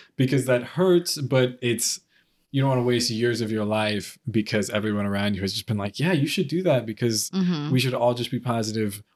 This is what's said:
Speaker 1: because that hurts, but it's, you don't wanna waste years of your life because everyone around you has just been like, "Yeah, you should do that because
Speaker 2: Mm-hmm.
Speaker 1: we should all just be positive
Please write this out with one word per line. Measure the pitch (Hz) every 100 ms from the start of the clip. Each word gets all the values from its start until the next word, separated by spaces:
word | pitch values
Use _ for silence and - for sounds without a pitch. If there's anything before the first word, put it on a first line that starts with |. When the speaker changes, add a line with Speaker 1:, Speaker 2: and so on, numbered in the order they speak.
| - -
Speaker 1:
because | 131 139
that | 123 123
hurts, | 120 - 185 175 175 -
but | 127 131 127 123
it's, | 123 117 - - _ _ _ _ _
you | 139
don't | 135
wanna | 127
waste | 123 120 123
years | 110 120 113
of | 110
your | 110
life | 104 107 107 104 - - -
because | 110 107 107 95
everyone | 104 107 104 101
around | 101 104
you | 98
has | 95
just | 107 -
been | 104
like, | 101 -
"Yeah, | 156
you | 170 139
should | - 143
do | 165
that | 185 131
because | 113 107 120 107 -
Speaker 2:
Mm-hmm. | 190 180 165 139
Speaker 1:
we | 127
should | 127
all | 123 120
just | 120 117
be | 123
positive | 127 117 110 110 107 98 -